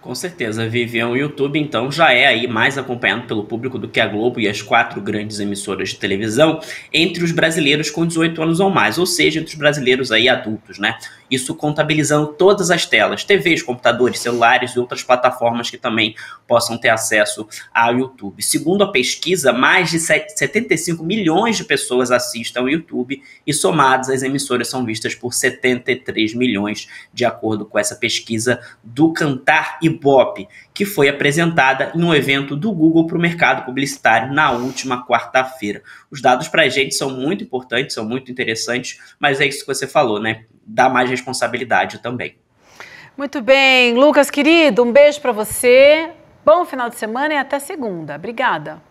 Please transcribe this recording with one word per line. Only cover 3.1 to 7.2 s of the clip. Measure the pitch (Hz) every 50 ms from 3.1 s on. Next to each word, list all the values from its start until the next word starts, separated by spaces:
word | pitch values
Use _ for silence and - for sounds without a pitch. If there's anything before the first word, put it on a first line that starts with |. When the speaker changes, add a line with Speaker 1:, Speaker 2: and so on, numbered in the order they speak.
| 95 113 123
Speaker 1:
pelo | - 120 107 101
público | - 120 113 123 131 127 107
do | 104 110
que | - 127
a | 113
Globo | 101 101 104 113 123 123 123
e | 110 98
as | 104 -
quatro | - - 127 117 113 - - -
grandes | 101 110 104 107 104 107 107 104
emissoras | 101 101 101 98 - - 95 92 98 92
de | -
televisão | - - 101 95 98 110 110 107 127 156 160 151 160 - - - - - -
entre | - 151 165 185 175 170